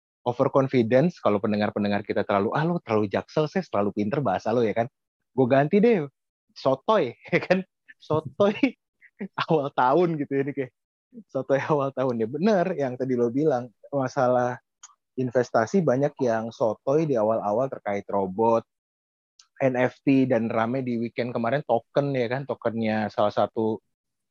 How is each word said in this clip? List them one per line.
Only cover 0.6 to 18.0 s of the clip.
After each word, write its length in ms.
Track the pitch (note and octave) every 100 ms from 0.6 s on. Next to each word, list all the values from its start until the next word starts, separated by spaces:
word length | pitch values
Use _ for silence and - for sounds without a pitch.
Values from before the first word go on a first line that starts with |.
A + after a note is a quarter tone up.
| C3+ C3 A2+ B2+ E3+ -
kalau 220 | A2+ G#2
pendengar-pendengar 640 | G#2+ G#2 G#2 G#2+ G#2 G2+
kita 180 | - G#2
terlalu, 300 | G2 G2+ G2+
"Ah, 120 | C#3+
lo 120 | D#3+ F3
terlalu 300 | - G#2+ G#2
jaksel, 400 | G#2 - - D3+
Ses, 180 | G3 E3+
terlalu 240 | G#2 G#2
pinter 260 | F#3+ G#3 D#3
bahasa 320 | B2 F#2 A2
lo," 80 | A#2+
ya 120 | A2+
kan? 140 | G2 A#2+ _ _ _ _
Gue 140 | - B2+
ganti 320 | C3+ D3 G3+
deh, 240 | A#3 G#3 C#3+ _ _ _ _
sotoy, 600 | - C3+ C3 - A3 C3 -
<laughs> 120 | -
ya 60 | E3+
kan? 180 | - F#3+ F#3 _ - _
Sotoy 600 | - D#3 D3+ - G3+ G#3
<laughs> 880 | C4 - _ _ _ - G3 -
awal 240 | - D#3+ C#3
tahun 440 | - B2+ D#3 F3 D#3
gitu 160 | C#3+
ya, 100 | C#3
ini 80 | C#3
kayak 200 | C#3 B2+ _ _ _ _ B3 -
sotoy 300 | C3+ - C3+
awal 300 | - D3 C#3
tahun. 300 | C3 C3 A#2+
Ya 80 | A2
bener, 360 | C#3+ G3+ G3 F3 C#3+
yang 180 | C3+
tadi 200 | B2+ C3
lo 140 | B2 A#2+
bilang, 400 | B2+ D#3 B2 B2 _ -
masalah 720 | C#3+ C3 - B2 B2 B2 B2 _ _ - _ _
investasi 680 | - B2+ B2+ A#2+ A#2+ A2 G3
banyak 320 | D#3 B2 C#3+ -
yang 280 | B2+ A2+ A2+
sotoy 560 | - A#2 G#2 - D3
di 120 | E3 A#2+
awal-awal 520 | G#2+ A2+ G2 G#2+ C3+
terkait 380 | A2+ G#2+ G2+